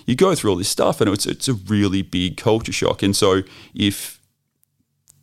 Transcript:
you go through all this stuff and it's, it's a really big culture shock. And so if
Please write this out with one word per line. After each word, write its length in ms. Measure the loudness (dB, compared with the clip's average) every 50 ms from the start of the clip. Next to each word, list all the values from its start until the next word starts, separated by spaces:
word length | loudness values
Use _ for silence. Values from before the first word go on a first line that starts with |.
| -4
you 100 | -2 2
go 200 | 4 4 4 2
through 160 | 2 2 0
all 40 | 0
this 140 | 0 0 -4
stuff 320 | 0 0 0 0 2 2
and 80 | 0 0
it's, 160 | 0 -2 -2
it's 220 | -4 -4 -4 -2
a 80 | -4 -4
really 480 | -4 -2 -2 0 2 2 2 0 -2 -2
big 340 | -2 -2 -2 -2 -2 -4
culture 340 | -2 0 2 2 2 0 -4
shock. 300 | -4 -2 0 0 0 0
And 140 | 0 0 0
so 260 | 2 2 2 2 2 0 -4 -14 -20 -20 -14 -6
if 460 | -2 -2 -2 -2 -4 -10 -14 -16 _ _ _ _ _ _ _ _ _ _ _ _ _ _ _ _ _ _ _ _ _